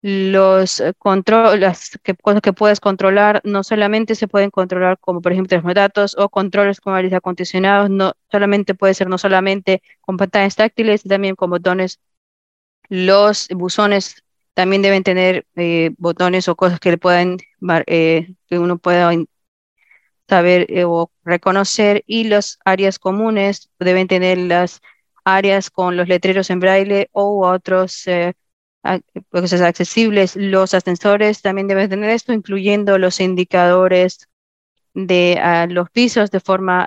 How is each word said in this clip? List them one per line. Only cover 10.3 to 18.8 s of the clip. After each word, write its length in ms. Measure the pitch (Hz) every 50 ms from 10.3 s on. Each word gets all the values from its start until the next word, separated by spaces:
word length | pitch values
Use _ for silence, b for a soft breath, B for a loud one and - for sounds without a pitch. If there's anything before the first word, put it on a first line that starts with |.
| - 208 196 196 -
táctiles, 480 | - 220 226 _ - 226 220 208 214 _
también 320 | 190 196 190 196 190 190
con 160 | - 190 180
botones. 500 | 175 175 175 185 180 190 185 185 - _ _ _ _ _ _ _ _ _ _ _ _ _ _ _ _ _ _ _
Los 600 | 196 185 185 185 196 202 208 208 208 - - -
buzones 760 | 180 180 175 180 - - 208 202 202 196 190 - - _ _ _ _ _ _ _ _
también 300 | - 185 185 196 196 196
deben 200 | 196 196 190 185
tener, 440 | 202 185 185 185 185 185 180 - _ _
eh, 340 | - 175 170 170 165 165 165 - _
botones 500 | 175 170 165 - 180 180 180 185 185 -
o 60 | 170
cosas 240 | - 190 180 175 165
que 120 | - 185
le 80 | 170 170
puedan 400 | - 185 175 175 175 180 180 185 - _ _ _
mar-, 260 | - 175 170 165 -
eh, 480 | - 170 170 160 160 165 160 165 175 185 _ _
que 120 | _ 180 175
uno 200 | 170 175 180
pueda 340 | 175